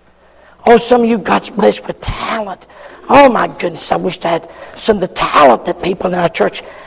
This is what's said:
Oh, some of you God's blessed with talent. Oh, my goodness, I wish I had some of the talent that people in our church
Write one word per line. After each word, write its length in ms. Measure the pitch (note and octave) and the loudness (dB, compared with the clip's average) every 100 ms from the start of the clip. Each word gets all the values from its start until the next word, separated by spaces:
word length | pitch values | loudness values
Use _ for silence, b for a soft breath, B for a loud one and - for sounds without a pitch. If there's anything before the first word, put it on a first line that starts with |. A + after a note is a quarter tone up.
| _ b b b b b - | _ b b b b b 4
Oh, 100 | A#3 | 4
some 240 | - B3 | 4 2
of 80 | A#3 | 2
you 80 | A3+ | 0
God's 320 | - G3 - | 0 -4 -4
blessed 380 | G#3 G#3 G3 - | -2 0 0 -6
with 120 | E3+ | -12
talent. 680 | - - - A3+ G#3 F3+ - B B B B | -10 -8 -6 -6 -8 -12 -18 B B B B
Oh, 220 | C4 C#4 | 6 6
my 160 | G3+ F3 | 4 -2
goodness, 440 | - F3+ D#3+ - | -4 -6 -6 -4
I 40 | - | -4
wish 280 | F3+ D#3+ | -4 -4
I 40 | E3+ | -4
had 240 | E3 - B B - | -4 -6 B B -6
some 220 | - G#3 | -2 0
of 40 | |
the 60 | F3+ | -2
talent 580 | - - - C#3+ A#2 - | -4 0 4 4 4 0
that 160 | - | -6
people 260 | F3 F#3+ F#3+ | -4 -4 -4
in 60 | |
our 160 | F3 E3+ | -2 -2
church 320 | - G3+ - - B | 0 -4 -4 -16 B